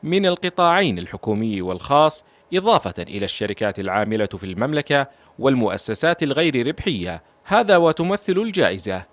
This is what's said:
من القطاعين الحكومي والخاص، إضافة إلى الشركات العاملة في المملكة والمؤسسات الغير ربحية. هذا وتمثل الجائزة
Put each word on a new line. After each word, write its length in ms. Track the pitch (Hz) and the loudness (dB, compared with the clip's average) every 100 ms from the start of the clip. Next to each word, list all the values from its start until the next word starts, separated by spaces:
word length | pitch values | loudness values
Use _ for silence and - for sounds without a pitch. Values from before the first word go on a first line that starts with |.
من 220 | 147 185 196 | 0 0 2
القطاعين 720 | 175 180 - 175 175 185 90 | 0 -4 0 2 4 2 -2
الحكومي 640 | 90 98 - 104 110 101 | -6 -8 -4 -2 -2 -2
والخاص، 640 | 90 92 - 143 156 - _ _ _ | -4 -6 2 4 4 2 _ _ _
إضافة 400 | 180 202 202 95 87 | -2 2 2 0 -8
إلى 260 | 90 101 101 | -8 -6 -6
الشركات 540 | - 104 101 107 98 | -4 -4 -2 -4 -4
العاملة 460 | 95 98 104 107 104 | -2 -2 0 -2 -4
في 180 | 95 | -6
المملكة 640 | 98 90 127 151 143 143 139 _ _ - | -10 -4 -2 -2 0 0 0 _ _ 0
والمؤسسات 840 | 123 131 107 95 - 107 160 170 | 2 2 2 -2 -4 0 0 0
الغير 440 | 151 139 170 135 120 | 0 0 0 0 -2
ربحية. 560 | - - 123 87 82 _ _ - | -4 -4 -4 -6 -10 _ _ 0
هذا 320 | 208 214 185 | 2 6 6
وتمثل 600 | 170 156 175 202 - 185 | 6 2 -2 -2 -2 -2
الجائزة 680 | 226 180 113 95 101 92 90 | 0 2 2 0 -6 -6 -8